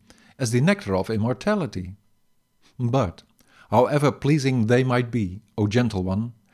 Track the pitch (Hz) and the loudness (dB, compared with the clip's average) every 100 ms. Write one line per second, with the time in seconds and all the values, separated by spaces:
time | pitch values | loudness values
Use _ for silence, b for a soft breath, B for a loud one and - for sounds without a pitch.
0 | _ b b b 123 120 160 202 101 95 | _ b b b -2 2 2 0 0 -2
1 | 95 110 113 - 208 214 139 92 87 101 | 0 -2 -2 -2 -2 -2 -4 -8 -12 -14
2 | _ _ _ _ _ _ b b 120 135 | _ _ _ _ _ _ b b -2 0
3 | 104 - _ _ b b b 110 127 143 | -2 -6 _ _ b b b 2 4 2
4 | 143 - 135 151 131 127 107 123 127 123 | 0 0 0 2 2 0 2 2 2 0
5 | 120 117 92 95 _ - 104 120 120 98 | 0 -2 -4 -6 _ -2 0 2 0 -2
6 | 92 98 117 - _ | -2 -2 -4 -10 _